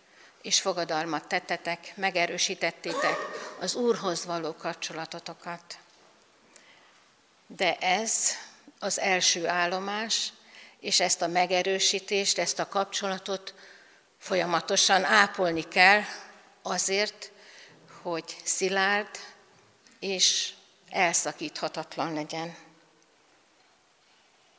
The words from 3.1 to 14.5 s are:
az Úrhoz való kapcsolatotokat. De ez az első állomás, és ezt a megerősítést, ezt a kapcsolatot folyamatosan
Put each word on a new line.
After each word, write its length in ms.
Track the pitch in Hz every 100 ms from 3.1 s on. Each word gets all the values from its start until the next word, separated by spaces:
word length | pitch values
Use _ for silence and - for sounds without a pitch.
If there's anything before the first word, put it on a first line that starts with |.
| - - - - -
az 140 | 185
Úrhoz 500 | 247 240 208 190 170
való 300 | 175 170 160
kapcsolatotokat. 1200 | 165 170 170 - 160 160 170 - 165 - 175 - - - - - _ _ _ _ - - - - - _ _ _ _ -
De 300 | 196 185 -
ez 560 | 185 185 226 - - - - - - -
az 200 | 202 -
első 480 | 196 185 175 185 165
állomás, 840 | 175 175 185 196 208 220 - - - - - - -
és 200 | - -
ezt 220 | 180 -
a 40 | 170
megerősítést, 1120 | 175 180 180 180 190 - - - 202 196 -
ezt 200 | 170 -
a 100 | 165
kapcsolatot 840 | 196 196 - 196 190 - 190 - - - - - - _ _
folyamatosan 840 | - 185 170